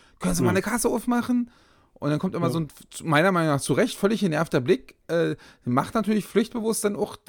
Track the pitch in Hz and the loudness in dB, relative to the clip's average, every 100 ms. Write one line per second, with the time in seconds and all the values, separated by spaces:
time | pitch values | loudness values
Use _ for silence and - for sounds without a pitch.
0 | - - 180 170 - 185 208 233 240 240 | -20 -8 -4 0 2 2 0 0 0 0
1 | 240 240 233 247 240 _ _ _ _ - | 0 0 0 0 -2 _ _ _ _ -6
2 | 143 151 190 170 170 165 151 - - - | -2 -2 -2 -2 -2 -2 -4 -10 -20 -8
3 | 165 147 185 180 160 139 - 143 226 - | 0 2 4 2 2 0 0 2 0 0
4 | 202 226 190 151 165 156 123 247 - - | 0 2 0 0 0 0 2 0 -2 -16
5 | - 165 160 151 - - - 123 - - | -4 0 0 -4 -12 -10 -2 0 0 0
6 | 202 214 - 196 233 240 214 208 208 208 | 0 0 0 0 0 -2 -4 0 -2 -2
7 | 202 - | -6 -8